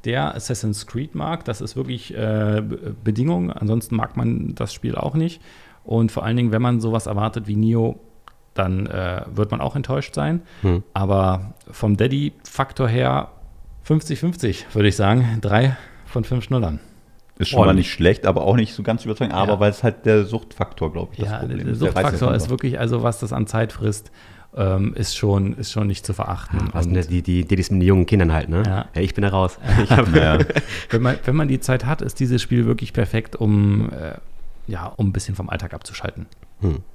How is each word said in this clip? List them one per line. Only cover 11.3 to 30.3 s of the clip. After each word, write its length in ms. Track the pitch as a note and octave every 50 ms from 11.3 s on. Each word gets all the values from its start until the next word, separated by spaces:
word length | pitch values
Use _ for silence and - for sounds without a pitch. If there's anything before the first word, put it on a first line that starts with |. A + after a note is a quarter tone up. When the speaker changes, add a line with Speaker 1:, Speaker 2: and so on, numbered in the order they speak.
| F#2 F#2 F#2+ G#2 - - - -
Speaker 1:
vom 260 | - - A2+ G#2+ G#2
Daddy-Faktor 920 | G2 A2 B2+ C3+ C#3+ C#3+ - - - _ - - - C3+ - - - C3+ A#2+
her 440 | A2+ B2 B2+ C3 C3 C#3 - - - - - - - - - - - -
fünfzig 380 | - - D#3 D#3 D#3 - D3+ -
fünfzig, 440 | - F3 F3 F3 - A2 F#2+ - - - -
würde 140 | G#2+ G#2 G#2
ich 80 | G2
sagen. 420 | - G2+ G2 A2 B2+ B2+ A#2 A2 A2
Drei 360 | - G2+ G#2 A2 B2+ C3+ B2+ - - - - - -
von 160 | - - B2 G#2+
fünf 200 | - B2+ B2 A2
Schnullern. 340 | - C3+ B2+ A2 E2 D2+ C#2+ - - - - _ _ - - - _ _ -
Speaker 3:
Ist 120 | - -
schon 100 | - B2
mal 60 | G#2 F#2+
Speaker 1:
Ordentlich. 180 | F#2+ F#2+ F2
Speaker 3:
nicht 80 | - -
schlecht, 320 | - D#2+ F2 G#2+ - -
aber 160 | F#2+ F#2 F#2
auch 140 | D2 F#2 G#2+
nicht 180 | A#2+ A2 G#2+ -
so 80 | -
ganz 220 | G#2 - A2 A#2 -
überzeugend. 280 | G#2+ G#2+ - B2+ G2+
Aber 200 | D#2+ F#2 G2 G2+
Speaker 1:
Ja. 80 | G#2 G2
Speaker 3:
weil 100 | G2+ G#2
es 140 | G#2 - -
halt 200 | A#2 G#2+ - -
der 180 | A2+ G#2+ G#2+ G2+
Suchtfaktor, 680 | F#2+ A2+ A2+ - - - - - - - - - D#2
glaub 200 | D#2+ F2 F2+ -
ich, 80 | - -
das 80 | G#2+ G2+
Speaker 1:
Ja, 80 | G#2 -
Speaker 3:
Problem 200 | - A#2+ B2 -
Speaker 1:
der 80 | - B2+
Speaker 3:
ist. 120 | A#2 A2+
Der 60 | - -
Speaker 1:
Suchtfaktor 200 | - F3+ F#2+ -
Speaker 3:
Reizfaktor. 240 | - E2+ B2 B2 B2+
Speaker 1:
ist 160 | A#2+ D#2+ -
wirklich, 300 | B2 B2+ - C3 B2+ -
also 240 | A#2+ A#2 A#2+ A#2 A2+
was 160 | A#2+ A#2 -
das 120 | B2+ G#2+
an 140 | B2+ B2+ G#2+
Zeit 260 | - - A2 A2+ A2
frisst, 380 | - - A2 G#2+ G#2 G#2 - - - - - - - - - - -
ähm, 360 | - G2+ F#2+ F#2+ F#2+ G2 - -
ist 200 | - G#2+ - -
schon, 360 | - - G#2 G2 G2 F#2+ G2 A#2
ist 160 | - G2+ -
schon 160 | - A2 G#2+
nicht 180 | G2+ F#2+ - -
zu 100 | - G2
verachten. 440 | - - - F#2 - - - - -
Speaker 2:
Ah, 80 | - C#2+
was 140 | - F2+ E2+
Speaker 1:
Und 80 | E2+ F2+
Speaker 2:
denn 120 | F2+ E2+
die, 160 | D#2+ F2+ F2+
die, 220 | E2 - F2 F2+ E2+
die, 100 | - G2+
die 20 |
mit 140 | F#2 F2+ -
den 100 | G2+ F#2
jungen 240 | F2+ F#2 G2 F#2 F2
Kindern 260 | - A2 G2 F2+ E2
halt, 160 | D#2+ D#2 C#2+ D2+
ne? 160 | D#2+ F#2 A2
Speaker 1:
Ja. 220 | G#2 F#2+ G2+ - -
Speaker 2:
Ja, 80 | - E2
ich 140 | F#2+ F#2+ -
bin 80 | -
da 60 | G2+ G2
raus. 280 | G2 F#2+ F#2 F2+ - - - B2
Speaker 1:
<laughs> 140 | G#2 A2 G#2
Speaker 2:
Ich 60 | G2
hab 200 | A2+ G#2+ A#2+ F#2+ D#2+
Speaker 3:
Ja. 220 | D#2+ D#2 D#2